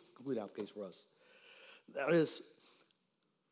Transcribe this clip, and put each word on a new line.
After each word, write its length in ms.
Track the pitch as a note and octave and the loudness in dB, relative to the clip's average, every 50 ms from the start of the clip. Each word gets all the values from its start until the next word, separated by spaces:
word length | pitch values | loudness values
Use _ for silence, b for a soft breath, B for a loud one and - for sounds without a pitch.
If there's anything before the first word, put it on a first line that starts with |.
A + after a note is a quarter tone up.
| - - - | -12 -18 -18
complete 220 | - B2 C#3 C3 A2 | -10 -4 -2 -2 -2
application 360 | G#2 F#2+ - - G#2 F#2+ - | -2 -4 -4 -6 -6 -6 -4
for 120 | G#2 G2+ | -6 -8
us. 200 | F#2 E2+ - - - B B B B B B B B B B B B B B B B - | -6 -8 -12 -16 -18 B B B B B B B B B B B B B B B B -2
That 180 | C#3 C#3 C#3+ E3+ | 0 4 6 8
is, 280 | E3+ D3+ - - - - - - B B B B B B B B _ _ _ _ _ - _ _ _ _ _ | 8 6 6 2 -4 -10 -14 -20 B B B B B B B B _ _ _ _ _ -20 _ _ _ _ _